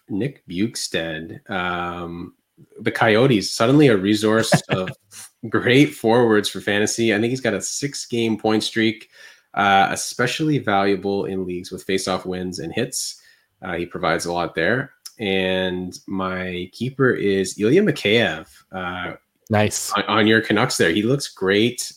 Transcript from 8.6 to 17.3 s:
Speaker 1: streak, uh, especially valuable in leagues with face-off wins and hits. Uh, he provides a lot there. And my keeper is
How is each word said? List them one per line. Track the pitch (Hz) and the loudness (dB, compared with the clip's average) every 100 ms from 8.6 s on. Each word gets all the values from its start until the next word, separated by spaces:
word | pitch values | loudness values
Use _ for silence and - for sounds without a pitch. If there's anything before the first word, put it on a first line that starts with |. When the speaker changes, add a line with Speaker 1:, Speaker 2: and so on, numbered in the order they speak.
Speaker 1:
streak, | - 117 110 - - - - - _ - | 0 0 0 -2 -10 -20 -20 -20 _ 0
uh, | 101 98 98 | 4 4 4
especially | 87 - - 127 - 156 139 | 0 -6 -2 -2 -2 0 0
valuable | 107 98 101 95 98 98 92 | 0 0 2 0 -2 -2 -4
in | 95 90 | -6 -6
leagues | 90 90 | -8 -8
with | 92 | -10
face-off | - 95 - 92 92 | -4 -2 -2 -4 -4
wins | 90 90 92 | -6 -6 -8
and | 80 | -6
hits. | 90 127 - - - _ _ _ _ | -4 -4 -6 -8 -12 _ _ _ _
Uh, | 92 | -8
he | 87 87 | -6 -6
provides | 87 85 85 85 | -2 0 0 -2
a | |
lot | 87 82 - | -4 -2 0
there. | 85 123 135 _ - - | 0 0 -4 _ -20 -8
And | 104 95 92 92 92 90 92 - - | -2 0 0 0 -2 -4 -8 -12 -10
my | 95 92 92 92 90 90 | -6 -6 -6 -8 -8 -10
keeper | - 123 139 131 | -8 -6 0 0
is | 104 101 | 2 0